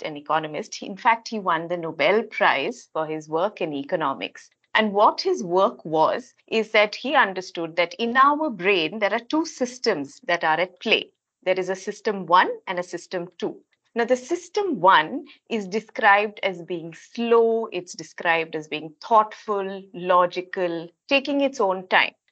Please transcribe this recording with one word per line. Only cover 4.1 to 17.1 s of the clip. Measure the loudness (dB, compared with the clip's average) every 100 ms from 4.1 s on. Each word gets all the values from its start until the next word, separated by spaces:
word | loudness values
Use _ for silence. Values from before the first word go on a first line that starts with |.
| -4 -8 -12 -20 _ _
And | 0 2
what | 4 4 4
his | -2 -2
work | 0 2 2 0
was, | -2 2 2 2 -6 _ -4
is | -2 2
that | 4 2
he | 0 0
understood | 2 2 0 -8 -8 -4 0
that | 0 -2
in | 0 4
our | 4 4 -2
brain, | -2 0 2 0 -2
there | -2
are | -2
two | -2 -4
systems | -2 -4 -6 -4 -2 -2 -4 -8 -4
that | 0
are | 2 0
at | -2 -4
play. | 0 0 0 _ _ _
There | -2 -2
is | -2
a | -6
System | -8 -8 -6 -4
One | 2 4 4 -2 -6
and | -6
a |
System | -6 -10 -8 -8 -8 -8
Two. | -8 -8 _ _ _
Now, | -4 0
the | 0
System | -2 -8 -4 -4 -2 2
One | 6 6 4 -4 -12 -18 -6
is | -6 -4
described | -6 -6 2 4 6 4 -4
as | -6 -6
being | -8 -10 -10
slow, | -16 -14